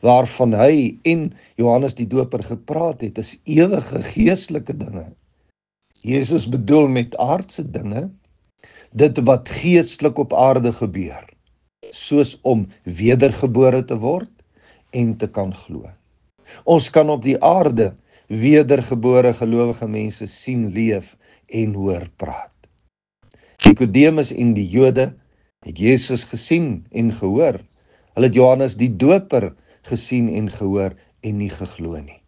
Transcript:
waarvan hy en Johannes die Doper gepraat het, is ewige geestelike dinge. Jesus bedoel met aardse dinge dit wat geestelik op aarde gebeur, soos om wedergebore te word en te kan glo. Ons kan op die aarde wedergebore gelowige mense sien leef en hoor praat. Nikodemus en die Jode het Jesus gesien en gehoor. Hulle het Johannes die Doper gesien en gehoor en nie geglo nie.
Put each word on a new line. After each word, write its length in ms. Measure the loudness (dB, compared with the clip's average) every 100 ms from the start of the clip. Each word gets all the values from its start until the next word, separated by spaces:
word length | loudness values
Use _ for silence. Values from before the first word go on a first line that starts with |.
waarvan 520 | 4 4 2 -2 0 4
hy 400 | 4 4 -2 -4 -2
en 220 | -2 -4 -10 _ -2
Johannes 340 | 0 2 0
die 140 | -6 -4
Doper 320 | -4 -4 -6
gepraat 600 | -8 -12 -8 -4 -4 -6
het, 140 | -10 -10
is 180 | -14 -14 -2
ewige 560 | 2 2 0 -4 -10
geestelike 720 | -8 0 2 2 -4 -10 -8
dinge. 320 | -10 -10 -12 -16 _ _ _ _ _ _ _ _ _
Jesus 460 | -4 -4 0 -2 -2
bedoel 380 | -6 2 4 4
met 260 | 0 -4 -4
aardse 400 | -2 -2 -6 -12
dinge 480 | -12 -10 -8 -8 -10 -16 _ _ _ _ _ _ _
dit 260 | 2 2 2
wat 240 | 2 2 0
geestelik 680 | -6 2 2 2 -2 -4 -2
op 160 | -2
aarde 380 | 2 2 2 0
gebeur, 480 | -4 -8 -6 -10 -14 -20 _ _ _ _ _ -20
soos 440 | -18 -2 0 0 -2
om 240 | -2 -2 -2 _
wedergebore 1000 | -14 -2 2 4 2 2 -2 4 4 2 -4
te 100 | -6
word 360 | -4 -6 -8 _ _ _ _ _ _
en 260 | -4 -4 -2
te 140 | -6
kan 240 | -6 -6
glo. 340 | -8 -14 -16 -16 -20 _ _ _ _ _ -10
Ons 260 | 2 2 4
kan 180 | 2 2
op 120 | 0
die 160 | -2 2
aarde 560 | 2 4 2 2 -2 -2 _ _ _
wedergebore 1040 | -2 4 4 6 0 0 -2 2 4 4
gelowige 540 | 0 -2 0 -2 -4 -8
mense 400 | -6 -8 -10 -16
sien 460 | -14 -8 -4 -4
leef 400 | -2 -2 -2 -8 _ _ _ _
en 260 | -6 -4
hoor 340 | -4 -4 -6 -10 _
praat. 320 | -12 -12 -16 _ _ _ _ _ _ _ _ _ _ _
Nikodemus 680 | 6 6 4 4 4 4 -4
en 200 | -2 0 0
die 80 | 0
Jode 460 | 2 4 4 -2 -6 _ _ _ _
het 140 | -18 -4
Jesus 460 | 0 2 0 -6
gesien 600 | -8 -12 -2 -2 -2 -6 -10
en 220 | -4 -4
gehoor. 480 | -2 -4 0 0 -2 -12 _ _ _ _
Hulle 140 | 0 2
het 80 | 6
Johannes 400 | 6 4 0 0
die 140 | -2
Doper 640 | 2 4 4 2 -2 -2 -10 _ _
gesien 460 | -10 -8 -4 -2 -2
en 220 | -2 -6
gehoor 440 | -6 -4 -2 -4 -8 _ _
en 160 | -8 -6
nie 120 | -6
geglo 500 | -8 -14 -12 -12 -12
nie. 200 | -16 -20